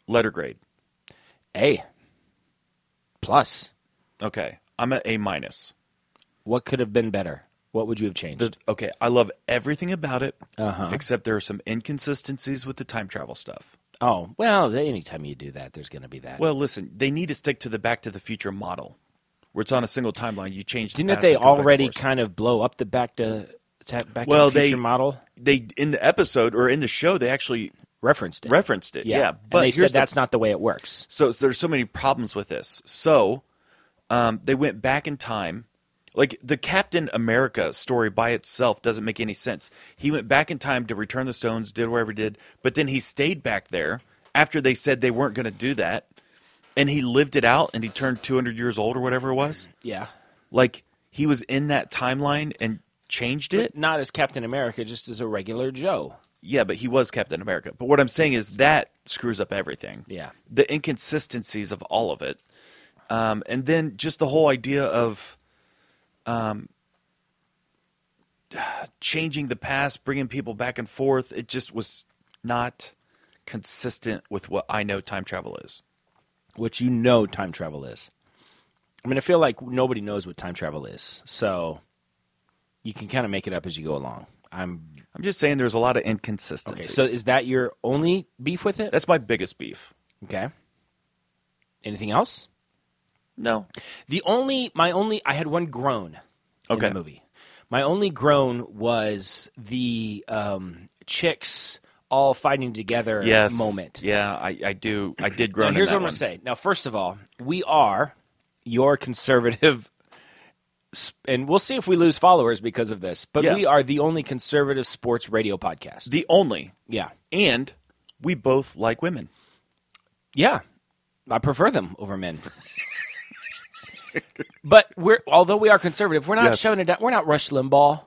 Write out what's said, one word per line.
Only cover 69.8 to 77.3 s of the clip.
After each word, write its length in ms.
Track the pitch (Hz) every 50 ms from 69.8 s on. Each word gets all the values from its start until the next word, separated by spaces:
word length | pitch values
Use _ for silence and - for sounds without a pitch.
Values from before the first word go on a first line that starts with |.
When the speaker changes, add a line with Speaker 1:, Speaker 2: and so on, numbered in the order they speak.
| 143 139 - - _
Speaker 1:
bringing 240 | 139 135 139 131 113
people 260 | 123 139 - 120 110
back 240 | 107 123 127 123 -
and 100 | 113 -
forth, 440 | - - 135 139 135 131 127 -
it 140 | - 113 120 -
just 260 | - 127 - - -
was 300 | 113 107 - - - - _ _ _ _ _ _ _
not 520 | - 117 120 120 120 123 - - - - - _ _ _ _ _ _ _ _ _ _
consistent 760 | - - 110 - - - - - 123 - - - 113 107 - - _
with 180 | 101 98 - -
what 160 | 95 98 - -
I 140 | 82 107
know 180 | 104 101 101 98
time 240 | - - 104 98 92
travel 320 | - 95 90 - 52 50 50
is. 240 | - - - - _ _ _ _ _ _ _ _ _ _ _ _ _ _ _
Speaker 2:
What 240 | - 113 110 - -
you 80 | 120 123
know 360 | 123 117 113 127 123 113 104
time 260 | 95